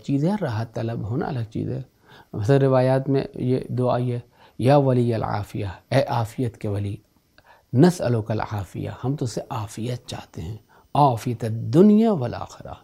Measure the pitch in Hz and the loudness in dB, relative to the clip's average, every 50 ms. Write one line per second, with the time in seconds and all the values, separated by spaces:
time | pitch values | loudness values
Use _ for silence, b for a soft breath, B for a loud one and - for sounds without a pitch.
0 | - - 139 139 147 180 208 208 180 127 107 110 117 - - 117 113 113 117 117 | -2 -2 -2 0 0 0 0 -2 -2 -4 -4 -4 -6 -6 -6 -6 -6 -6 -6 -6
1 | 113 98 120 147 - - 143 120 110 107 - 107 104 107 120 131 131 - b b | -6 -4 -4 -4 -4 -4 -4 -6 -6 -6 -6 -6 -4 -4 -6 -8 -10 -14 b b
2 | b b b b b b - 110 104 113 139 135 135 135 131 127 127 131 131 135 | b b b b b b -8 -2 2 4 4 4 4 4 4 4 4 4 2 2
3 | 135 143 139 139 - - - - 123 127 127 - - - 120 123 127 123 120 123 | 2 0 0 0 -2 -4 -6 -4 -2 0 0 -2 -2 -4 -2 -2 0 0 0 0
4 | 123 123 120 120 - b b b b b b - 113 127 143 147 139 131 127 123 | -2 -2 -4 -6 -8 b b b b b b 0 4 6 6 6 6 6 4 4
5 | 120 120 113 107 - 110 110 107 107 - - 110 107 98 90 - _ - - 135 | 4 2 0 0 -2 -2 -4 -4 -6 -6 -8 -8 -8 -8 -10 -12 _ 0 0 0
6 | - - 120 120 113 - - - 127 117 - - - 107 101 101 101 101 104 - | 2 0 0 -2 -4 -4 -4 -4 -6 -6 -6 -6 -6 -4 -4 -4 -4 -6 -8 -10
7 | _ _ _ _ _ _ _ b b b b b b _ - 120 165 180 170 - | _ _ _ _ _ _ _ b b b b b b _ 4 4 4 4 4 0
8 | - 120 120 113 107 - 110 107 - - 110 104 92 - - 113 101 - - - | -2 -2 -2 -2 -2 -4 -6 -6 -6 -6 -8 -8 -8 -10 -10 -10 -10 -10 -10 -8
9 | - 127 143 - 139 120 - - - - - 117 107 107 - 113 110 123 123 123 | -6 -6 -6 -4 -6 -6 -8 -8 -10 -8 -10 -10 -10 -10 -10 -10 -8 -8 -8 -10
10 | _ - - - - - - - 80 90 110 - b b b b b _ - 135 | _ -14 -14 -14 -14 -14 -14 -12 -12 -10 -12 -14 b b b b b _ 2 2
11 | 147 135 120 107 - 127 117 - 120 110 110 113 113 110 117 165 202 214 208 214 | 4 4 2 0 -4 -6 -6 -4 -4 -6 -4 -6 -2 2 6 8 8 8 8 6
12 | 226 226 202 147 123 117 95 95 - - - - - - - - | 4 2 2 0 -2 -4 -6 -8 -10 -12 -14 -16 -16 -16 -16 -16